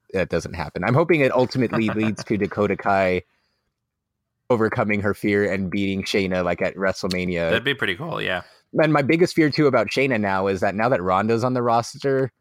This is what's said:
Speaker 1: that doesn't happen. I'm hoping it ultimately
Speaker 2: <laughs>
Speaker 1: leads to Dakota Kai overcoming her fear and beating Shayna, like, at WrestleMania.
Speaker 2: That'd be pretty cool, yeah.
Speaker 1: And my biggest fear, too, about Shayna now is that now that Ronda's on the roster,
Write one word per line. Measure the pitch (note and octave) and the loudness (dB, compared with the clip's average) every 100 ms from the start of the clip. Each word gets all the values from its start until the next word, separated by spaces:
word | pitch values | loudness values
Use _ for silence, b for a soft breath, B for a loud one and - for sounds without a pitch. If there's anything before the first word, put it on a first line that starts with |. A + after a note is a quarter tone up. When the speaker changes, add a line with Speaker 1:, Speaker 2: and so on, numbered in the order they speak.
| _ | _
Speaker 1:
that | F#2+ E2+ | -4 0
doesn't | E2+ - | -2 -4
happen. | E2+ D2+ E2+ F#2 | -8 -8 -4 0
I'm | |
hoping | B2 E3+ E3 | 2 2 4
it | C3 | 4
ultimately | B2+ B2+ C3 A2+ A#2 A2 | 2 0 0 -2 0 0
Speaker 2:
<laughs> | A2 | 0
Speaker 1:
leads | A2 G2+ - | -2 -2 -2
to | G#2+ | -2
Dakota | G2 - G#2 F#2+ | -2 0 0 0
Kai | G#2+ G2 F#2+ F2+ - _ _ _ _ _ _ _ _ _ _ _ - | 2 2 2 0 -4 _ _ _ _ _ _ _ _ _ _ _ -2
overcoming | A#2+ A2 B2+ G#2+ G#2 | 2 2 0 0 0
her | G2+ | 0
fear | G2 G#2 G2+ G2+ | -2 0 2 2
and | G2 F#2 | 0 -4
beating | G2+ G2 F#2+ | -2 -2 -2
Shayna, | G2 G#2 F#2+ F#2 | -2 0 0 0
like, | F2 F2 | -2 -2
at | F#2 - | -4 -2
WrestleMania. | F#2+ - F#2+ F2+ F2+ E2+ E2+ | -4 -2 -4 -4 -2 -2 0
Speaker 2:
That'd | A2 | 0
be | B2+ | -2
pretty | C3+ G#2 F#2 | -2 -4 -4
cool, | E3 G#2 | -6 -6
yeah. | G2+ F2+ - b b C3 | -4 -6 -8 b b 0
Speaker 1:
And | D#3 | 2
my | D3 | 2
biggest | B2+ E3 F3 - | 2 2 2 2
fear, | D3+ | 0
too, | C#3 D3 | 4 2
about | B2 G#2 | 4 0
Shayna | - C3+ A#2 | 0 0 0
now | G2+ F#2+ G2 | 0 0 0
is | F#2+ | 0
that | G2+ F#2+ | -2 0
now | A#2 | 0
that | A#2+ | 0
Ronda's | F2+ F#2 A2 A#2 | 2 0 2 0
on | B2+ B2+ | 0 0
the | |
roster, | A#2+ A#2 A#2 - C#3 C3+ C3+ _ | 2 0 0 -6 -2 0 -2 _